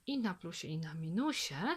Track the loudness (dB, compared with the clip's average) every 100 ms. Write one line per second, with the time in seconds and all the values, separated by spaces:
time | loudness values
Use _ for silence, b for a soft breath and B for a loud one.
0 | -2 2 2 0 -6 -6 -4 -2 -2 -4
1 | -2 2 2 2 0 0 0